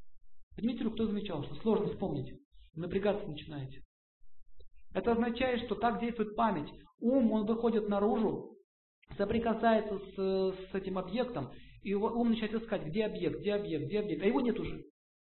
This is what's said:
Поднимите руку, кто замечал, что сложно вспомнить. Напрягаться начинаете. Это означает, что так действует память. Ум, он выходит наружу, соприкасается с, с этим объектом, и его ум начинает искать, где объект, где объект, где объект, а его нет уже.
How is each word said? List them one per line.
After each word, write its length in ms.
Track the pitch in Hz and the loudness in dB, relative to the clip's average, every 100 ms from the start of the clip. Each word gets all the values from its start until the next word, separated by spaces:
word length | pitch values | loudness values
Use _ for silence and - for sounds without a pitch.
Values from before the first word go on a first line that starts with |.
| - - - - - - | -12 -12 -12 -12 -12 -4
Поднимите 280 | 226 240 | -4 0
руку, 120 | 226 226 | -2 0
кто 120 | 214 | 0
замечал, 360 | 202 196 156 131 | 0 -2 -4 -4
что 100 | - | -2
сложно 320 | 220 190 175 | 2 4 2
вспомнить. 500 | - 185 139 - - _ - - 156 | -2 -2 -2 -4 -10 _ -20 -14 -8
Напрягаться 520 | 170 190 208 202 - | -4 0 2 0 -4
начинаете. 560 | 147 156 147 131 - - _ _ _ - - - - - - - | -8 -8 -8 -8 -10 -16 _ _ _ -12 -12 -10 -12 -12 -14 -6
Это 200 | 190 233 | -2 2
означает, 520 | 226 240 233 262 240 - | 2 2 0 0 0 -2
что 100 | 196 | 0
так 240 | 233 196 | 0 2
действует 360 | 233 226 208 214 | -2 -2 -2 2
память. 360 | 220 180 - - - _ | 2 2 -4 -10 -20 _
Ум, 320 | 226 269 226 | 4 6 6
он 140 | 214 202 | 4 2
выходит 440 | 226 233 208 208 | 2 4 2 2
наружу, 640 | 202 208 240 208 - - - _ _ _ _ - - | 2 4 4 2 0 -6 -18 _ _ _ _ -12 -2
соприкасается 800 | 202 226 226 - 226 220 214 196 | 0 2 2 4 4 4 2 -4
с, 720 | - - 190 190 190 190 - | -6 -2 0 2 0 -2 -6
с 40 | 190 | -6
этим 220 | 185 185 | -2 -4
объектом, 540 | 170 165 - 147 127 - - - | -2 -2 -2 -4 -6 -10 -18 -10
и 80 | 196 | -2
его 180 | 196 226 | 0 2
ум 220 | 233 233 | 2 2
начинает 240 | 220 214 220 | 2 0 -2
искать, 300 | - 185 151 | -2 -4 0
где 200 | 196 214 | 0 0
объект, 340 | 180 165 - | 0 0 0
где 140 | 196 | -2
объект, 320 | 208 165 156 - | -2 -2 -4 -2
где 140 | 208 | -2
объект, 240 | 185 151 | -2 2
а 20 | 202 | 4
его 160 | 262 | 4
нет 180 | 240 - | 2 0
уже. 260 | 156 - - _ _ _ _ | -4 -8 -12 _ _ _ _